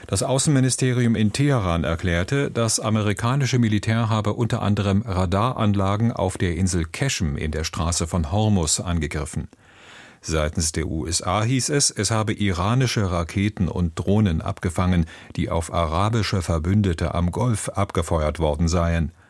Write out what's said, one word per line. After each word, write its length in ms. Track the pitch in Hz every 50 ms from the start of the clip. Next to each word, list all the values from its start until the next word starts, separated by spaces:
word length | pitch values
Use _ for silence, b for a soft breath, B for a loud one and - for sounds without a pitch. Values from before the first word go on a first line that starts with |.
| B
Das 160 | B - 98
Außenministerium 920 | - - 127 135 - 160 143 131 127 131 - - 135 127 123 123 123 117 117
in 180 | 101 110 104 -
Teheran 500 | - 139 147 139 120 95 90 85 85 80
erklärte, 680 | 78 85 82 - 90 85 85 90 - 139 143 143 -
das 300 | - 117 117 110 - -
amerikanische 760 | - 113 107 110 101 107 101 - - 117 131 143 139 120 127 123
Militär 500 | 117 107 107 101 - 110 113 117 117 107
habe 240 | 113 110 104 104
unter 300 | 107 - 117 107 123 110
anderem 400 | 101 101 101 107 98 101 98 101
Radaranlagen 1120 | 110 - 92 90 92 87 92 95 110 127 127 - 113 104 101 101 95 95 101 104 117 117
auf 260 | - - 95 95 - -
der 180 | 101 87 82
Insel 300 | 82 95 92 85 87 80
Keshem 500 | 82 - - 139 139 - - 87 76 71
in 140 | - - 78
der 140 | 76 76 82
Straße 420 | - - - 82 82 82 - 87
von 260 | 80 - 90 76 71
Hormuz 480 | 85 104 110 110 104 95 80 76 - -
angegriffen. 680 | - 90 85 82 76 73 - 78 71 - - - - - B B B B B B B B B B B B B B
Seitens 500 | B - 80 78 78 76 - 87 82 80
der 140 | - 82 73 -
U 160 | 78 80 -
S 160 | 85 82 -
A 220 | - 90 90 104
hieß 260 | 107 117 135 127 117 -
es, 220 | 151 143 139 -
es 200 | - - 104 -
habe 220 | 117 107 107 110
iranische 800 | 104 - 101 98 90 87 90 104 120 131 131 120 - 120 104 90
Raketen 580 | 90 85 82 - - 98 98 107 - - 90 76
und 300 | - - 87 82 82 -
Drohnen 420 | 98 - 101 107 110 95 82 80
abgefangen, 640 | - - 92 - - 92 - - 92 90 92 87 82 B B B B B B
die 140 | - - -
auf 240 | 82 85 85 - -
arabische 680 | 87 85 76 78 87 101 107 113 117 98 - - 95
Verbündete 720 | 85 - 85 80 76 87 101 110 104 92 85 - 87 - -
am 180 | 87 87 87
Golf 360 | - - 123 127 110 101 - -
abgefeuert 680 | - 98 98 - - 90 85 - 87 80 78 76 - -
worden 280 | 82 76 73 76 82
seien. 460 | 82 85 87 85 85 82 82 80 73 - B B